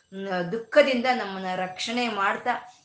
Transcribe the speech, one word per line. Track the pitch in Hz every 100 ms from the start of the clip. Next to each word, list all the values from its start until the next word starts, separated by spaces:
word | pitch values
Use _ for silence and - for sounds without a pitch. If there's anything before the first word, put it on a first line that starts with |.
| _
ಮ್, | 190 196 180 170
ದುಃಖದಿಂದ | 226 - 294 277 247 254
ನಮ್ಮನ್ನ | 240 202 190 185 185
ರಕ್ಷಣೆ | 185 - - 240 240
ಮಾಡ್ತಾ | 202 196 220 247 233 - -